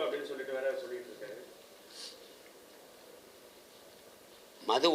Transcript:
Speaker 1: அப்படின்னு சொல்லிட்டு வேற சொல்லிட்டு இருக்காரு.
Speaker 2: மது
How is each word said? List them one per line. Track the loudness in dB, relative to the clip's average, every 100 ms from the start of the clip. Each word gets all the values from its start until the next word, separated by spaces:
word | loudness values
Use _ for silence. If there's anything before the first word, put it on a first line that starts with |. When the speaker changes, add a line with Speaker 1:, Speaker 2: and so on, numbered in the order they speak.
Speaker 1:
அப்படின்னு | 0 -2 -4
சொல்லிட்டு | -6 -4 0
வேற | 0 0
சொல்லிட்டு | -4 -8 -8
இருக்காரு. | -12 -12 -12 -14 -18 -20 -20 -18 -14 -14 -14 -18 -20 -20 -20 -20 -20 -20 -20 -20 -20 -20 -20 -20 -20 -20 -20 -20 -20 -20 -20 -20 -20 -20 -8 2
Speaker 2:
மது | 6 10